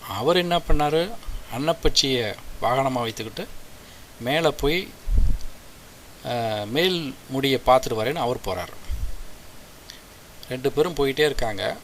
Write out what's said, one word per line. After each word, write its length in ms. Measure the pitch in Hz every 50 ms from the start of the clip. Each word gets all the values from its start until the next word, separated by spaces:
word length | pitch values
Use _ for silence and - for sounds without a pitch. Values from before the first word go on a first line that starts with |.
| -
அவர் 300 | - 95 98 120 147 175
என்ன 200 | 180 175 175 170
பண்ணாரு? 540 | 170 - - 151 147 147 151 156 160 170 208 233 - - - - - - - 113
அன்னப்பச்சியை 840 | 120 139 160 165 - - 156 - - - 135 131 123 113 104 - - - - - -
வாகனமா 400 | 104 110 123 135 135 135 127 123
வைத்துக்கிட்டு 460 | 117 113 113 - 117 110 - - 196 - - - - - - - - - - - - - - -
மேலே 300 | 117 123 143 165 165 151
போய், 400 | - - - 143 160 180 190 - - - - - - - - - - - - - - - - - - - - - - - - - - - -
ஆ, 380 | 131 123 120 113 113 107 107 104
மேல் 520 | 104 117 151 175 185 185 170 160 135 - - - -
முடியை 320 | 135 135 135 139 131 123 -
பார்த்துட்டு 340 | 131 127 131 131 - 120 107
வரேன்னு 160 | 110 123 151
அவர் 300 | 165 131 120 127 120 -
போறாரு. 280 | 101 92 90 85 - - - - - - - - - - - - - - - - - - - - - - - - - - - - - - - - - - - - -
ரெண்டு 220 | 127 127 127 208
பேரும் 240 | - - 160 180 165
போயிட்டே 300 | 143 143 135 135 151 151
இருக்காங்க. 520 | 151 135 - 131 113 107 101 101 117 - -